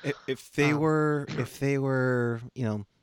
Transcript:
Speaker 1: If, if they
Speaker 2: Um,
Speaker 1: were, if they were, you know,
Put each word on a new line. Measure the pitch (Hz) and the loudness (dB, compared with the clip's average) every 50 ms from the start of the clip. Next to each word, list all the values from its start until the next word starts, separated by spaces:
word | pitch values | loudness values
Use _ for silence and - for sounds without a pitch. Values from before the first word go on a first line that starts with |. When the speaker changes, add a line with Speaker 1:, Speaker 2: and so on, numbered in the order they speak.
| - | -6
Speaker 1:
If, | 147 143 - - - | -6 -6 -6 -6 -8
if | 131 - - - | -8 -8 -8 -8
they | - 147 147 147 151 | 0 2 4 4 4
Speaker 2:
Um, | 143 | 4
Speaker 1:
were, | 156 156 156 156 151 151 147 143 143 - - 139 | 2 2 4 4 2 2 0 0 -2 -4 -4 -4
if | 120 - - - | -4 -6 -4 -4
they | 135 139 139 135 | -2 0 0 0
were, | 135 135 131 131 127 127 127 123 120 117 117 117 120 127 - | 0 0 2 2 2 2 2 2 0 0 -2 -4 -8 -12 -8
you | 127 123 | -4 -2
know, | 110 107 104 104 _ _ _ | -2 -2 -2 -6 _ _ _